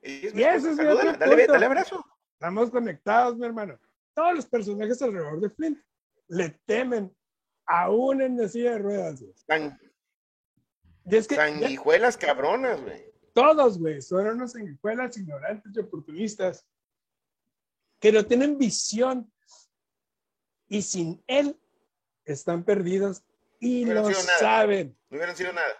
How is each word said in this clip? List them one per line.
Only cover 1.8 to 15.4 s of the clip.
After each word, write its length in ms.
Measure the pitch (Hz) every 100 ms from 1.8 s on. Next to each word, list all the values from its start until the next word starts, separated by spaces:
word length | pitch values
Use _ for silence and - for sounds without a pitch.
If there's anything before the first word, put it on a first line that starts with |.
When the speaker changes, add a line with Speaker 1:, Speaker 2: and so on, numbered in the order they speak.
| 381 381 - _ _
Speaker 2:
Estamos 360 | _ 165 196 233
conectados, 680 | 247 233 156 - 220 247 233
mi 80 | 240
hermano. 340 | 226 208 143 _ _ _
Todos 200 | - 330 349
los 100 | -
personajes 540 | 233 202 202 214 247
alrededor 380 | 262 190 151 156
de 100 | 202
Flint 280 | - 320 285 _ _ _ _ _
le 220 | 170 165 - -
temen, 480 | 220 254 233 190 _ _ _ _ _ -
aún 540 | 170 180 214 262 269
en 160 | 262 247
la 120 | 214
silla 240 | 233 240
de 60 | 226
ruedas, 440 | 202 202 170 139
güey. 100 | 113 _ -
Speaker 1:
San-, 340 | 156 151 - _ _ _ _ _ _ _ _ _ _ _ _ -
Speaker 2:
Y 100 | 214
es 100 | 220
que 100 | 285
Speaker 1:
sanguijuelas 800 | 302 151 254 269 147 170 240 226
cabronas, 640 | 160 135 143 220 262 180
güey. 280 | 117 76 - _ _
Speaker 2:
todos, 460 | - 277 311 262 185
güey, 240 | 160 147
son 240 | 131 180 208
unos 260 | 233 247
sanguijuelas 640 | 240 202 139 208 226 254 247
ignorantes 560 | 180 143